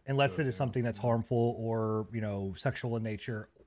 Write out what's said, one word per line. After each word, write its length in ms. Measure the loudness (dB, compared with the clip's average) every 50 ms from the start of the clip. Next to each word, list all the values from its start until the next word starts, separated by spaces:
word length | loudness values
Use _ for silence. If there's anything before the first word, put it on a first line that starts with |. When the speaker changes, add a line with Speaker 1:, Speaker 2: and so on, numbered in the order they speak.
| -4
Speaker 1:
unless 280 | 0 2 4 4 4 2
Speaker 2:
Sure, 100 | 0 0
Speaker 1:
it 40 | 0
is 60 | 0
Speaker 2:
yeah. 40 | 0
Speaker 1:
something 240 | 0 0 0 0
that's 160 | 0 0 0 0
harmful 560 | 2 2 2 2 2 2 2 4 4 2 2 0
or, 500 | -2 0 0 2 2 2 2 0 -2 -2
you 80 | -4 -4
know, 340 | -2 -2 -2 -2 -4 -4 -4
sexual 400 | -2 -2 -2 -2 -2 -2 -2 -2
in 60 | -2
nature, 460 | -2 -4 -4 -6 -6 -6 -6 -6 -8 -10 _ -20 -10